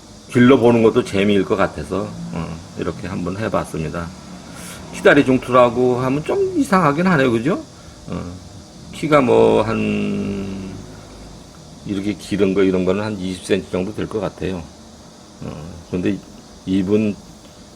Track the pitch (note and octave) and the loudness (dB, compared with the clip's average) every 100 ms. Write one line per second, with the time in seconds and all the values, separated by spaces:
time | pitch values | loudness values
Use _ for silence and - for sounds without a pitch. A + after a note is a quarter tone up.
0 | - - - B2 B2 C3+ A#2 B2 A2 A2+ | -20 -20 -4 4 8 8 6 6 4 4
1 | - G2 G2+ G2+ F2+ G2+ F2 - C#2+ F#2 | 0 0 2 2 2 0 0 -2 -6 -4
2 | G#2 - E2+ F2 E2 E2 - - F2 E2+ | -6 -10 -10 -8 -8 -10 -14 -8 -8 -6
3 | F2 G2 F2 F#2+ G#2+ F#2 E2 D#2+ D2+ E2+ | -8 -6 -6 -6 -4 -4 -4 -6 -6 -6
4 | E2+ - - - - - - - - - | -8 -12 -18 -18 -18 -16 -16 -16 -14 2
5 | G3+ D3 B2+ C3 - B2+ B2 A#2 B2+ B2 | 6 6 6 2 4 4 6 4 2 2
6 | C3 C#3 D#3+ G4 F#4+ F4+ C4 F#3 D#3 C#3+ | 0 -2 -2 -2 0 0 2 2 2 2
7 | F#3 E3 C3+ A2+ B2+ B3 D#4 - - - | 2 4 2 2 0 -2 -6 -18 -20 -20
8 | - F2 F2 F#2 - - - - - - | -12 -10 -10 -14 -18 -20 -20 -20 -18 -8
9 | D#3 D3+ B2 A2+ A2+ A2 A2 A2 G#2+ G#2 | 2 4 6 6 6 4 2 0 -2 -2
10 | G#2 G2+ G2+ G2+ G2 G2 F#2+ F#2+ - - | -2 -4 -4 -6 -8 -10 -12 -14 -16 -18
11 | - - - - - - - - - G2 | -20 -20 -20 -20 -20 -20 -20 -16 -8 -6
12 | G2+ F#2+ - F#2+ G2 F#2+ F#2+ F#2 F#2 F#2+ | -4 -6 -6 0 2 4 2 2 0 0
13 | G#2+ G#2 F#2 F#2 - F#2 F#2 F#2 F#2 G#2+ | -2 -6 -6 -8 -2 -2 -2 -4 -4 -6
14 | F2 A2 F#2 - F2+ F#2 D2+ - - - | -6 -4 -6 -6 -6 -6 -10 -18 -20 -20
15 | - - - - - D#2 D#2+ F2 E2+ F#2 | -20 -20 -20 -16 -14 -12 -14 -16 -8 -4
16 | G2 F#2+ - - - - - F#2+ F#2+ G#2+ | -2 -4 -8 -20 -20 -16 -2 -2 2 2
17 | G#2+ G2 - - - - - | 0 -4 -12 -20 -20 -20 -20